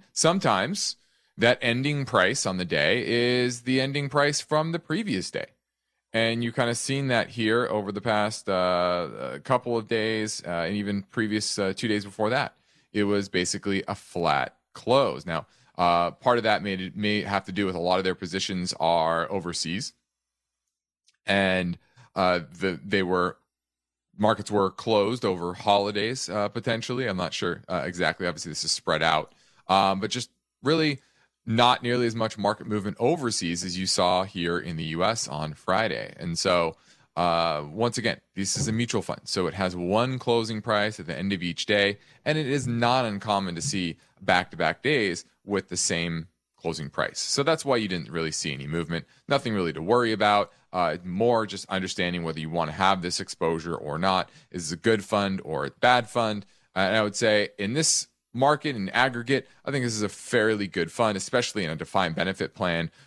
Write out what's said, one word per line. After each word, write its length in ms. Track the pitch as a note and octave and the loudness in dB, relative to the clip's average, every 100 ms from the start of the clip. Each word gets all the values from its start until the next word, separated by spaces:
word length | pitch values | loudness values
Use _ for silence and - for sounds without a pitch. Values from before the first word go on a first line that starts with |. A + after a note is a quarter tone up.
| - | -6
sometimes 840 | - D#3+ F#3+ D#3 G2 A#2+ G3+ - - _ _ _ - | 0 2 4 2 2 2 -2 -6 -6 _ _ _ 2
that 220 | A#2 - | 4 4
ending 460 | B2 A#2+ C#3 D3 C3 | 2 0 0 -2 0
price 400 | G2+ F#2 C3 - | 4 4 2 0
on 100 | F#2 | -2
the 80 | |
day 400 | F2+ D#2+ D2+ A#2 - | 0 2 4 2 2
is 560 | A#2 A#2+ B2 B2 A#2+ | 2 2 2 0 -2
the 200 | B2 C3 | -2 0
ending 260 | C3+ C#3+ C#3 | 0 -2 -2
price 320 | D3 C#3+ D3 | 2 2 0
from 320 | - D3+ D#3+ | 0 0 0
the 60 | E3 | -4
previous 520 | - D#3+ G#3 G2 E2 | -4 -4 -2 -4 -4
day. 180 | - - _ _ _ _ _ _ | -8 -8 _ _ _ _ _ _
And 320 | A2+ A2+ A#2 | 0 0 0
you 80 | A#2+ | -2
kinda 240 | A#2 A#2+ | 0 0
seen 340 | A#2+ - C3+ C#3 | 0 -2 -2 0
that 200 | A#2+ - | 0 0
here 380 | A2 A2 A#2 B2 | -2 2 2 2
over 260 | G#2+ G2+ | -2 -2
the 80 | G2+ | -4
past, 480 | A#2 G#2+ G#2 - - | 0 0 0 -2 -2
uh, 40 | |
uh, 840 | F#2 F2+ F2+ F2+ F2 D#2+ G#1+ C2 C#2+ | 0 2 2 2 0 -2 -6 -8 -8
couple 360 | - B2+ B2 A#2 | 0 0 2 -4
of 120 | G#2+ | 0
days, 540 | A2+ A2 A2 G#2+ - - | 0 0 -2 -2 -6 -4
uh, 180 | E2+ E2 | -2 -2
and 80 | |
even 280 | G#2 G2+ G2+ | -2 -2 -4
previous, 560 | G2 - G#2+ G#2+ - - | -4 -4 -2 -2 -2 -2
uh, 160 | G2 F#2+ | -2 -2
two 100 | A#2 | -2
days 200 | G#2 G2 | -2 -4
before 240 | G2+ G#2+ | -2 0
that. 260 | B2+ - - _ _ _ | 0 -2 -6 _ _ _
It 100 | G#2 | -2
was 240 | G2+ G2+ G2 | 2 0 0
basically 560 | F#2+ F2+ G#2 G2+ G2 - | -2 -2 -2 -2 -2 -2
a 80 | |
flat 640 | G#2 - - E2 C#2+ B1+ - _ | -8 -8 -2 2 2 0 -6 _
close. 540 | - - C3 A#2+ C2+ E2+ | -10 2 4 4 -2 -6
Now, 200 | E2 - _ _ - | -6 -6 _ _ 2
uh, 360 | F2 F2 E2+ | 4 4 2
part 260 | - B2+ A#2+ | 0 2 4
of 60 | |
that 180 | A2 G#2 | 4 2
may, 280 | G2 F#2+ F#2 | 0 -4 -6
may 260 | G2 G#2 G#2 | -2 0 0
have 240 | F#2+ G2 | 0 -2
to 80 | G2 | -2
do 140 | F#2+ G2 | -2 -2
with 80 | |
a 40 | F2+ | 0
lot 200 | F2 F#2 | 2 2
of 60 | |
their 100 | F#2 | 2
positions 580 | F2 F2+ F#2 - F#2+ F2+ - | -2 -4 -4 -4 -4 -4 0
are 500 | D#2+ E2+ D#2+ E2 E2 | 2 4 2 0 -2
overseas. 600 | G2 F2 E2 D#2+ F#2+ - - _ _ _ _ _ _ _ _ _ _ _ _ - | -4 -6 -6 -6 -6 -8 -14 _ _ _ _ _ _ _ _ _ _ _ _ 0
And, 520 | G2 F#2+ F#2 F2+ E2+ _ - - - | 2 4 2 0 -6 _ -20 -8 0
uh, 240 | F#2 F2+ D2+ F2 | 2 2 -2 -4
the, 220 | F#2+ E2+ | -4 -4
they 200 | G2 G2 | -2 0
were, 340 | F2+ F2+ F2+ - _ _ _ _ _ _ _ - | 2 0 0 -4 _ _ _ _ _ _ _ 0
markets 340 | G#2+ G#2 G2+ | 2 2 0
were 200 | G#2 F#2+ | 2 2
closed 540 | - - A2 G2+ B2 | 0 2 4 4 2
over 300 | A2 F#2 F2 | -2 -2 -4
holidays, 760 | F2+ G#2 G2+ G2+ G2+ A2 B2+ - | -2 2 4 4 -2 -4 -4 -4
uh, 200 | G#2 G2+ | -2 -2
potentially. 580 | A#2 B2 A2+ - B2+ B2 | -2 -4 -4 -4 -4 -4
I'm 100 | F#2 | -2
not 160 | E2+ | -4
sure, 300 | - F#2 E2 - | -4 -4 -4 -4
uh, 140 | F2+ | -4
exactly. 420 | D2+ E2+ E2 - F2+ | -4 0 0 0 -4
Obviously, 240 | D#2 E2+ | -4 -8
this 140 | D2+ | -6
is 80 | E2 | -4
spread 300 | - - D#2 | -4 0 2
out. 300 | D#2+ D#2 - _ _ _ - | 2 2 0 _ _ _ 0
Um, 320 | F#2+ G2 G2 | 4 4 0
but 100 | G#2+ | -4
just 200 | A#2+ - _ _ _ | -6 -8 _ _ _
really 340 | C3+ D#3+ D#3 C#3 _ _ _ _ - | -2 0 0 -2 _ _ _ _ -2
not 360 | A2+ A#2+ B2 | 4 4 4
nearly 240 | A#2+ B2 A#2+ | 0 0 0
as 100 | A2+ | 0
much 200 | A2 - | -4 0
market 300 | G2+ G#2+ - | -2 -2 -2
movement 300 | G#2 G2+ - | -4 -2 0
overseas 640 | A#2+ E3 B2 - E2+ E2+ | 0 2 0 -2 -2 -2
as 160 | F2+ F2 | -4 -4
you 80 | F#2+ | -2
saw 380 | - F2+ F#2 | 2 4 4
here 340 | G2 F#2 E2+ F2 | 0 -2 -2 -2
in 180 | - D#2+ | -4 -6
the 80 | |
U 200 | D#2+ D#2+ | -6 0
S 240 | F#2+ A#2 - | 0 0 -4
on 260 | D2 D#2 | -6 -8
Friday. 580 | D2 - F#2+ A2 B1+ G1+ - | -6 -2 0 0 -4 -8 -10
And 180 | F2 E2+ | -6 -2
so, 380 | F#2+ F2+ E2+ - _ _ _ - | 2 2 2 -4 _ _ _ -2
uh, 480 | F2 E2+ E2+ D2+ D2+ | 2 2 2 -2 -6
once 260 | E2+ A#2 A#2 | -2 -2 0
again, 240 | A2 - _ | -4 -4 _
this 220 | - G2 - | -6 -4 -2
is 120 | A2 | -2
a 40 | |
mutual 300 | A2 A#2+ A2 | -2 -2 -2
fund. 200 | - - | -4 -8
So 220 | - G2+ F2 | -6 -2 -2
it 80 | |
has 200 | E2 F#2 | 0 -2
one 440 | F2+ F2 G#2 B2+ B2+ | -2 0 2 2 -2
closing 420 | B2+ A#2 A2 A2 | 0 0 0 -4
price 400 | A#2 G#2 G#2 G#2+ | 0 0 0 -4
at 60 | E2 | -8
the 100 | D2 | -4
end 160 | G2 | -2
of 100 | G2 | -2
each 240 | F2 E2 - | -2 -4 2
day, 320 | G#2 G2+ G2+ _ _ | 4 4 0 _ _
and 120 | - D#3 | -2 -2
it 100 | C3+ | 0
is 200 | C#3 B2 | -2 -2
not 380 | A#2 A#2+ B2+ | 0 2 2
uncommon 500 | A#2 G2+ A2 G2+ F#2+ | 0 -2 0 0 0
to 80 | E2 | -4
see 340 | - G2 E2+ - _ _ | -4 -2 -4 -6 _ _
back-to-back 600 | F#2+ F2+ F2+ E2 D#2+ - | 2 2 2 0 0 0
days 420 | C3 D3 G2+ E2+ - _ | 0 2 0 -2 -8 _
with 240 | - G2 F#2 | -4 -2 -2
the 80 | F2+ | -4
same 520 | - F2 E2+ E2 E2 _ _ _ | -2 0 -2 -4 -8 _ _ _
closing 340 | F2 D2+ C#2+ | -6 -6 -6
price. 280 | - A#1+ - | -4 -4 -4
So 240 | - - | -4 0
that's 220 | C#3+ D#3 | 2 0
why 120 | C#3 B2 | 0 0
you 120 | G#2 | 0
didn't 220 | F#2 D2 | -4 -4
really 200 | E2 D#2+ | -4 -4
see 200 | - E2 | -4 -6
any 140 | C#2 C#2+ | -6 -4
movement. 400 | E2 D#2+ E2 - _ - | -4 -2 -6 -8 _ -2
Nothing 280 | C#3 B2+ | -2 0
really 180 | G#2 E2+ | -2 -2
to 100 | D#2 | -2
worry 300 | D#2+ A#2+ A#2 | 2 2 2
about. 400 | G#2+ G#2 G#2 - _ _ | 2 4 4 2 _ _
Uh, 280 | F2+ E2+ D#2 | 0 0 0
more 440 | F2+ F2+ A#2 A#2 G#2+ | -6 0 2 2 0
just 200 | G2 - | -8 -6
understanding 540 | F#2+ F#2 - F2 F2 | -4 -4 -2 -2 -2
whether 160 | E2 D#2 | -4 -6
you 100 | D#2 | -4
wanna 220 | E2+ D#2 | -2 -2
have 280 | D2+ F#2+ F#2+ | 2 4 4
this 200 | F2 - | 0 -6
exposure 540 | G2 - E2 E2 E2 | -8 -2 0 0 -2
or 240 | D#2 D2 D2+ | -6 -4 -2
not. 300 | F#2+ F#2 - - _ | 0 0 -2 -10 _
Is 200 | F2+ D#2 | -10 -6
it 40 | |
a 40 | E2+ | -2
good 240 | A2+ A2 | 2 2
fund 380 | F#2+ G#2 G2 F#2+ | 2 0 0 -2
or 200 | - D2+ | -4 -4
a 60 | D2 - | -6 2
bad 300 | B2 B2 A#2 | 4 4 2
fund? 340 | B2 A2+ G#2 - _ _ F#2+ | 0 0 -2 -10 _ _ 0
Uh, 40 | |
and 160 | F#2+ A2 | 2 2
I 60 | |
would 140 | G#2 G2 | 2 2
say 320 | A2+ G#2+ G2+ - | 4 4 2 -2
in 140 | G2+ | -2
this 360 | C#3 D#3+ - - _ _ | 0 2 0 -2 _ _
market, 420 | A#2+ C#3 D3 D3+ B2 | 2 4 4 0 -4
in 140 | F#2+ | 0
aggregate, 580 | - C3 A#2+ A#2+ C3+ - _ | 2 2 0 0 -2 -2 _
I 60 | - | -6
think 140 | C#3 | -2
this 100 | A#2+ | -2
is 80 | G#2+ | -2
a 60 | G#2 | -4
fairly 600 | - - B2 A2 G#2+ G2 | -4 0 4 4 2 0
good 240 | F#2 E2 | -2 -2
fund, 240 | - A2 G2 | 2 2 0
especially 480 | - B2 - G#2+ | 0 0 0 -2
in 60 | E2 | -4
a 60 | D#2 | -4
defined 380 | D#2+ G2 F2+ | -2 0 2
benefit 400 | D#2+ F2 F#2 - | 0 -2 -2 -6
plan 360 | - F#2 E2+ E2 - | -2 0 0 -2 -8